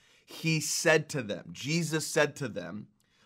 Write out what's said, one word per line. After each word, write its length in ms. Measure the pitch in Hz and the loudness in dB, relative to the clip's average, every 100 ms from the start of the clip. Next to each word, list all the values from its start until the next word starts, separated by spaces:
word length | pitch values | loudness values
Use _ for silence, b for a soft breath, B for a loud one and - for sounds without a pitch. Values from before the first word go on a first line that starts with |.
| b b | b b
he 360 | - - 165 160 | -20 -6 0 0
said 480 | 151 - 165 156 156 | 0 2 6 6 4
to 120 | 147 | -4
them, 280 | 104 87 - | -4 -6 -8
Jesus 540 | 92 127 170 151 156 - | -10 -2 -2 0 -2 0
said 280 | 160 147 - | 2 2 0
to 120 | 131 | -6
them, 400 | 98 85 104 127 _ b b | -6 -8 -10 -14 _ b b